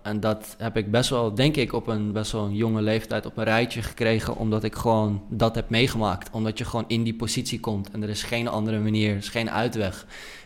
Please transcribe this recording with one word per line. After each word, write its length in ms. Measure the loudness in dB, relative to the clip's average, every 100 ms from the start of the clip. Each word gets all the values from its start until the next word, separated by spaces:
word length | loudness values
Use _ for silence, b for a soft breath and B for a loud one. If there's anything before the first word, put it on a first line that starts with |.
En 180 | -4 0
dat 340 | 0 0 -4 -8
heb 180 | -4 -2
ik 140 | 2
best 200 | 2 4
wel, 240 | 2 2
denk 220 | 4 4 4
ik, 160 | 0
op 140 | 0 -2
een 260 | -2 0
best 200 | -2 -2
wel 120 | -2
een 100 | -2
jonge 280 | 0 2 2
leeftijd 440 | 2 0 0 -4 -4
op 100 | -2
een 80 |
rijtje 380 | 2 2 2 -2
gekregen, 540 | -6 0 2 2 0 -2
omdat 280 | 0 0
ik 100 | 0
gewoon 480 | 0 2 4 4 0 -4
dat 260 | 2 2
heb 160 | 2 0
meegemaakt. 600 | 4 4 2 0 -2 -4
Omdat 280 | -4 -2 -2
je 60 |
gewoon 200 | -4 -4 0
in 140 | 0
die 120 | 0
positie 460 | -2 -2 -2 -2 -4
komt 300 | -2 -2 -4
en 120 | -6
er 60 | -6
is 140 | -6
geen 260 | -4 -2 0
andere 300 | 0 0 0
manier, 320 | 2 4 2
er 60 | 0
is 120 | -2
geen 220 | -4 -2
uitweg. 560 | 0 0 0 -2 -4 -12 B B B